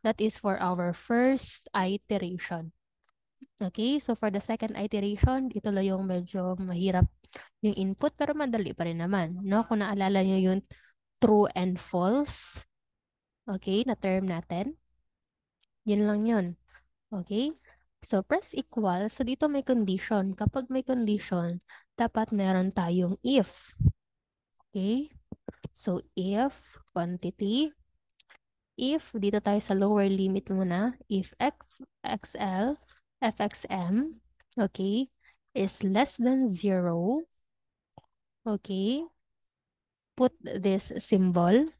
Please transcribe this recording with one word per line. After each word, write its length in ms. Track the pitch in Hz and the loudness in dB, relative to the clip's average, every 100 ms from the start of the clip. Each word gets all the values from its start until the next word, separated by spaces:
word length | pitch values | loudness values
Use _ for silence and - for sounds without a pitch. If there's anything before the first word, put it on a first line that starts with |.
That 200 | 220 220 | 0 0
is 180 | 220 - | 0 0
for 160 | 208 190 | -2 0
our 300 | 180 180 175 | 0 0 -2
first 760 | 170 - 233 247 269 - - - 208 | -4 0 2 4 2 -2 -10 -6 -2
iteration. 960 | 185 202 _ 208 175 175 - 170 160 _ _ _ _ _ _ _ - _ | 0 -2 _ -4 -2 -6 -8 -8 -8 _ _ _ _ _ _ _ -20 _
Okay, 400 | 190 - 233 294 | -6 -2 0 0
so 160 | - 226 | -2 -2
for 160 | 214 | 0
the 80 | 202 | -2
second 360 | - 226 220 - | -4 -4 -4 -4
iteration, 760 | 202 214 202 208 - 262 262 | -4 -2 -2 2 2 2 -2
ito 160 | 220 214 | -4 -2
lang 160 | 202 | 0
yung 200 | 190 190 190 | 0 0 -2
medyo 480 | 180 175 196 185 185 | -4 -4 -4 -4 -4
mahirap 480 | 185 175 190 180 180 _ - - - _ | -4 -2 0 4 2 _ -20 -20 -20 _
yung 160 | 214 - | -2 0
input, 400 | 190 196 294 - | -2 0 -2 -2
pero 160 | 294 | -4
madali 400 | 302 285 226 170 | -2 -2 -2 -2
pa 160 | 185 170 | -4 -4
rin 120 | 170 | -2
naman, 360 | 170 196 160 180 | -2 0 -2 -4
no? 200 | 196 202 226 | 0 0 2
Kung 160 | 220 | 0
naalala 400 | 202 202 190 196 | 0 0 2 2
nyo 140 | 190 190 | 4 4
yung 200 | 185 190 - - - _ _ _ | 4 2 -2 -20 -20 _ _ _
true 240 | 233 208 208 | 4 6 4
and 240 | - 185 180 | 2 -2 -2
false, 880 | - 180 180 254 294 - - - - _ _ _ _ _ _ _ | -4 0 2 2 -2 -6 -12 -14 -18 _ _ _ _ _ _ _
okay, 400 | - 185 - 190 | -8 -6 0 0
na 120 | 247 220 | 0 0
term 280 | 190 190 190 | 0 0 0
natin, 480 | 170 - 175 220 311 _ _ _ _ _ _ _ _ _ _ | -4 -4 -4 -4 -8 _ _ _ _ _ _ _ _ _ _
yun 240 | - 208 208 | 0 2 2
lang 160 | 208 | 2
yun. 220 | 220 226 180 175 _ - _ _ _ | 2 2 0 -6 _ -20 _ _ _
Okay? 400 | 202 175 202 277 320 - _ _ _ | -10 -4 -2 -2 -4 -16 _ _ _
So, 240 | - 202 | -2 -2
press 320 | 180 339 - - | 0 -2 -2 -10
equal. 560 | - - 208 180 214 | -8 -2 -2 0 -4
So, 160 | - 247 | -4 -4
dito 160 | 262 | 0
may 160 | 302 285 | 0 0
condition. 720 | 269 254 202 185 - 208 190 | 0 2 2 0 0 0 0
Kapag 400 | 190 208 - 254 | 0 0 0 -4
may 80 | 262 | -4
condition, 800 | 262 254 220 208 - 180 170 175 _ - _ - | -2 0 0 0 -2 -4 -2 -6 _ -20 _ -4
dapat 320 | 233 - 220 | -2 0 0
meron 400 | 208 190 185 185 | 0 2 2 2
tayong 480 | 190 170 180 180 196 | 0 0 2 0 -2
if. 560 | 240 269 190 - - - - - _ _ _ _ _ _ _ | 2 2 2 -4 -20 2 2 2 _ _ _ _ _ _ _
Okay? 400 | 202 190 247 302 - _ - - - - - | -4 0 -2 -4 -12 _ -16 -16 -16 -18 -10
So, 240 | - 180 - - | -4 -4 -4 -6
if 640 | 190 202 269 - _ - - - | -2 0 0 -2 _ -20 -10 -6
quantity, 800 | 175 180 175 - 202 233 302 - _ _ _ _ _ - _ _ _ - | -4 -4 -6 -4 -2 0 0 -4 _ _ _ _ _ -20 _ _ _ -4
if 320 | 254 311 - | -2 -2 -4
dito 240 | 226 202 208 | -2 0 0
tayo 160 | 202 208 | 2 0
sa 160 | - 190 | 2 2
lower 320 | 202 208 196 | 4 4 4
limit 400 | 196 190 190 - | 2 0 -2 -2
muna, 480 | 190 185 175 226 247 - | -2 0 0 -2 -4 -4
if 240 | 196 196 - | -2 -2 -2
X, 240 | 269 - - _ 262 _ | -2 -2 -20 _ -20 _
X 320 | - - - - | -6 -6 -8 -6
L, 400 | 208 185 226 294 _ _ _ _ | -4 0 -2 -4 _ _ _ _
F 160 | 233 - | -4 0
X 320 | 262 - - | -4 -4 -8
M, 480 | 190 175 202 302 269 _ _ _ - | -4 0 0 -2 -6 _ _ _ -2
okay, 560 | 196 - 196 214 269 _ _ _ _ | -2 0 0 0 -2 _ _ _ _
is 320 | 262 196 - | -2 -2 0
less 320 | 196 196 277 - | 0 2 0 2
than 320 | 247 262 262 | 2 2 2
zero, 720 | 180 202 185 175 170 208 277 330 _ _ _ _ _ _ - _ _ _ _ - | 0 0 0 0 0 0 -2 -4 _ _ _ _ _ _ -20 _ _ _ _ -4
okay, 560 | 208 - 190 196 269 330 _ _ _ _ _ _ _ _ _ _ - | -4 -4 -2 0 0 -4 _ _ _ _ _ _ _ _ _ _ 0
put 160 | 247 - | 0 0
this 520 | - - 196 190 - - | -8 -2 0 0 -2 -10
symbol. 720 | - 196 185 175 175 220 311 - | 2 4 6 4 6 6 4 -4